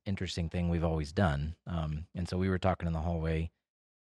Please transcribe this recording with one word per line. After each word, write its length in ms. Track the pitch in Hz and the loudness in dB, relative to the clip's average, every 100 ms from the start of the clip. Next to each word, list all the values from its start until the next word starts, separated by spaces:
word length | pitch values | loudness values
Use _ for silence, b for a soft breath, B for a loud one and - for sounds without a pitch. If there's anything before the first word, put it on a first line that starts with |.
| - | -4
interesting 440 | 98 90 - 80 | -2 -2 -2 -2
thing 200 | 90 87 | 0 2
we've 140 | 85 82 | 2 2
always 260 | 80 73 | 2 0
done. 420 | 90 95 71 76 82 - | 2 2 2 -2 -6 -6
Um, 400 | 85 78 78 80 87 | -4 -2 -4 -6 -6
and 120 | 87 | -4
so 100 | 92 | 0
we 120 | 95 | 2
were 80 | 92 | 2
talking 300 | 95 90 85 | 2 0 0
in 60 | |
the 60 | 80 | 0
hallway 500 | 82 85 80 80 80 - _ _ _ _ | 0 0 0 0 -2 -8 _ _ _ _